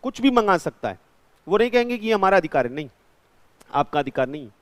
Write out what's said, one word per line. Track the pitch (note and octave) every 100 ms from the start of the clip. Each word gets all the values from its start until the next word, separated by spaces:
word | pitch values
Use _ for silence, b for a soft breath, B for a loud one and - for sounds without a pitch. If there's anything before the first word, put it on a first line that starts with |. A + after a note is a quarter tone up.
कुछ | C4 -
भी | C4
मंगा | B3 G#3+ F3
सकता | D#3 - A#2
है। | F2+ _ _ _ _ -
वो | G#3
नहीं | A#3+
कहेंगे | B3 A#3+ A#3+
कि | A3
ये |
हमारा | G#3+ F#3+ F#3+
अधिकार | D#3+ C#3+ A#2+
है, |
नहीं, | C#3 D3 _ _ _ _ _ _ _ _
आपका | C#3+ C#3+ D3+
अधिकार | C#3 C#3 B2+
नहीं। | D3 A#2+ _